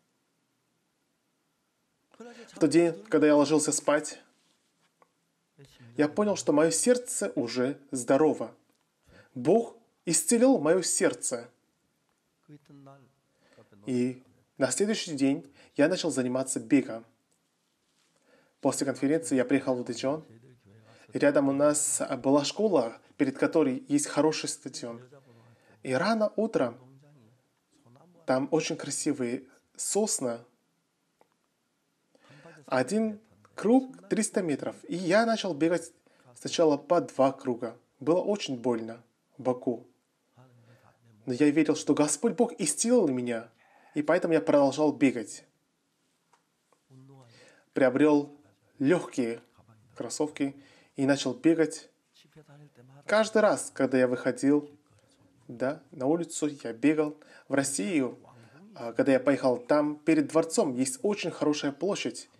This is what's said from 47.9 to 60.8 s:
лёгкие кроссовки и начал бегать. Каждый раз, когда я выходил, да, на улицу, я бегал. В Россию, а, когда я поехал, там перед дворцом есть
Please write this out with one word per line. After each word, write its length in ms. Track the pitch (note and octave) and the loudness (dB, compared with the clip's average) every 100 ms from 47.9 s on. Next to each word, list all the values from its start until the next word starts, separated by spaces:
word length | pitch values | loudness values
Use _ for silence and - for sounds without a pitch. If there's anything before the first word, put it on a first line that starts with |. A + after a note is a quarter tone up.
| C3+ D3+ D3 C#3+ - _ _ _ - | 6 6 6 0 -14 _ _ _ -2
лёгкие 640 | C#3 F3 - - A#2 A#2 _ _ _ _ _ | 0 0 0 -4 -4 -6 _ _ _ _ _
кроссовки 640 | - A#2+ - D3+ - C#3 - - _ _ - | -14 -12 -4 -6 -4 -6 -6 -20 _ _ -4
и 100 | C3+ | 0
начал 280 | C#3 C3+ | 0 -2
бегать. 540 | B2 D#3+ D#3+ D#3 - - _ _ _ _ D#3 D3 C#3+ D3 _ B2+ - - | 0 2 2 0 -2 -18 _ _ _ _ -20 _ -20 -20 _ -20 -16 0
Каждый 360 | G#3+ G#3+ A3 | 0 2 4
раз, 280 | G3+ C3+ - | 4 2 -4
когда 260 | - C3 C3 | -2 2 4
я 100 | B2 | 2
выходил, 640 | B2 C3 B2 C3+ D3 D3 - _ _ _ _ _ _ - | 2 -2 0 4 2 0 -20 _ _ _ _ _ _ -18
да, 340 | A#2 B2+ D#3 _ | -8 -6 -6 _
на 160 | D#3+ C3 | -6 -2
улицу, 400 | E3+ D#3+ - D3+ | -2 -4 -6 -6
я 240 | C#3 A#2 | -6 -12
бегал. 440 | A2+ C#3+ D#3 D3+ - - - - | 0 0 2 -2 -6 -20 -20 -4
В 60 | |
Россию, 640 | C3+ C3+ - G3+ D#3 A#2+ - - - - - - | -4 -2 -4 -2 -2 -2 -6 -20 -20 -20 -20 -20
а, 180 | - A#2 | -14 -10
когда 200 | - C#3 | -2 2
я 80 | C3 | 2
поехал, 380 | C3 C3+ C3 A#2+ | 2 0 0 0
там 380 | - D3+ D3 D3 | 0 0 0 -2
перед 320 | - D#3 C#3 | 0 2 2
дворцом 460 | D#3+ - - E3 | 0 0 0 -2
есть 240 | B2 | -2